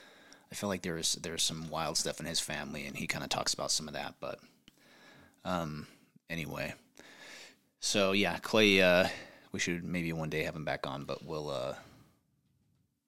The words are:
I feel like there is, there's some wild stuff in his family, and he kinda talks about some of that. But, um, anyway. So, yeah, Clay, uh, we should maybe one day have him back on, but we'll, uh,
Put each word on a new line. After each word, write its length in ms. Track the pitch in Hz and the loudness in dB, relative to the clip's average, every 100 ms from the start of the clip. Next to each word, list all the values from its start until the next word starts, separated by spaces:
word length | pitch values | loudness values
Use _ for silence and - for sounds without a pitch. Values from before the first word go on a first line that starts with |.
| - - - - - | -20 -20 -20 -20 -16
I 40 | |
feel 160 | - 104 | -6 -4
like 100 | 95 | -2
there 160 | 90 82 | -4 -2
is, 220 | 82 - | -2 -2
there's 220 | 82 82 | -4 -2
some 260 | - 80 80 | -2 -2 -6
wild 300 | 78 78 78 | -4 -2 -2
stuff 200 | - - | -2 -4
in 60 | |
his 160 | - 82 | -4 -4
family, 460 | - 76 71 73 71 | -2 -4 -6 -8 -10
and 100 | 69 | -6
he 100 | - | -6
kinda 220 | - - | -4 -4
talks 240 | - - | -2 -2
about 180 | - 71 | -2 -2
some 180 | - 78 | -2 -4
of 40 | |
that. 220 | 73 71 - | -8 -10 -10
But, 220 | - - - _ _ - _ - - - - _ | -10 -12 -16 _ _ -20 _ -20 -20 -20 -20 _
um, 420 | 92 90 82 76 - - _ _ - | -4 -4 -4 -8 -12 -18 _ _ -8
anyway. 420 | 82 80 - - - _ - - - - - - - _ _ | -6 -4 -4 -6 -8 _ -20 -20 -20 -18 -18 -20 -20 _ _
So, 320 | - 110 98 | 0 2 4
yeah, 260 | 98 92 85 | 4 4 2
Clay, 420 | - 113 107 98 | 2 6 8 10
uh, 280 | 92 90 92 - - - - | 10 8 6 2 -12 -20 -10
we 80 | 95 | -4
should 240 | - 87 | -2 -2
maybe 300 | 82 87 82 | -2 -2 -2
one 160 | 82 78 | -2 -2
day 140 | 78 | -2
have 120 | 82 82 | -2 -4
him 80 | |
back 220 | 76 71 73 | -4 -4 -4
on, 180 | 67 | -6
but 220 | 69 71 73 | -6 -8 -6
we'll, 240 | 78 73 | -6 -4
uh, 240 | 67 64 67 - - - _ _ _ _ _ _ _ _ _ | -4 -4 -6 -12 -20 -20 _ _ _ _ _ _ _ _ _